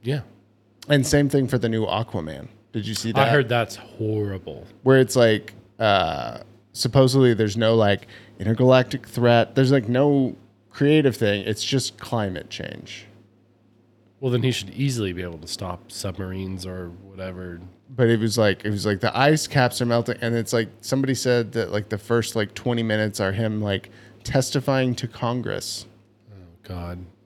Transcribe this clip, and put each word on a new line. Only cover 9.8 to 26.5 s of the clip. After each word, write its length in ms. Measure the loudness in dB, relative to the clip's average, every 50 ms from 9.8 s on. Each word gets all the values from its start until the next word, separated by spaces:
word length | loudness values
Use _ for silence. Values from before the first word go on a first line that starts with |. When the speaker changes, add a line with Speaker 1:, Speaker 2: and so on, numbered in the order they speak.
| 2 0
Speaker 2:
no 460 | 0 2 2 4 4 2 2 0 -4 -8 -16 _ _ _ _ _
creative 440 | _ 0 2 4 4 6 4 4 2
thing. 260 | 2 0 0 0 0 -2
It's 160 | -4 -4 -4 -4
just 360 | -2 -2 -2 -2 -4 -10 -12
climate 500 | -10 -6 -4 -2 -2 -2 -4 -8 -10 -12
change. 560 | -12 -12 -12 -12 -12 -14 -16 -16 -18 -18 -18 -20 -20 -20 _ _ _ _ _ _ _ _ _ _ _ _ _ _ _ _ _ _ _ _
Speaker 1:
Well, 120 | -4 -2 0
then 100 | 2 0
he 80 | 0 -2
should 180 | -2 -6 -10
easily 420 | -8 -4 -4 -2 -2 -2 -2 -4 -4
be 100 | -6 -8
able 160 | -10 -10 -12
to 80 | -12 -12
stop 420 | -10 -10 -8 -8 -10 -10 -12 -16 -14
submarines 720 | -10 -8 -8 -8 -8 -8 -8 -8 -8 -8 -8 -8 -10 -10
or 240 | -12 -10 -10 -12 -12 -14 -18 -20
whatever. 580 | -20 -16 -14 -12 -12 -12 -12 -14 -14 -14 -14 -16 -20 -20 _ _ _
Speaker 2:
But 180 | -2 2 4 4
it 120 | 4 4
was 180 | 2 0 2 2
like, 260 | 2 2 2 0 -2
it 60 | -4
was 160 | -4 -2 0
like 140 | -2 -2 0
the 140 | -2 -2 0
ice 300 | 2 4 4 4 2 0
caps 360 | -2 0 2 2 2 0 -2 -2
are 40 |
melting, 300 | 0 0 0 0 -2 -4 -4 -2
and 120 | -2 -2
it's 180 | -2 -2 -2 -2
like 140 | -2 -2 -2 -8 -16
somebody 340 | -8 -4 -2 -2 0 0 -2
said 380 | -2 2 2 2 2 2 0 -2
that, 180 | -4 -4 -2 -2
like, 180 | -4 -4 -4
the 80 | -8 -8
first, 360 | -2 0 0 0 0 0 -2
like, 200 | -4 -4 -4 -6
twenty 280 | -8 -4 -2 -2 -2 0
minutes 380 | 0 0 0 0 -2 -2 -2
are 120 | -2 -2 0
him, 280 | 0 -2 -2 -2 -2
like, 300 | -2 -2 -2 -4 -4 -10 -20 -20 -20 -20 -20 -16 -12
testifying 720 | -2 -2 -2 -2 0 -2 -4 -2 0 0 0 0 0 -2
to 120 | -4 -6 -10
Congress. 760 | -8 -6 -4 -4 -4 -4 -6 -6 -8 -8 -8 -10 -12 -12 -14 -18 _ _ _ _ _ _ _ _ -20
Speaker 1:
Oh 40 | -20 -20 -20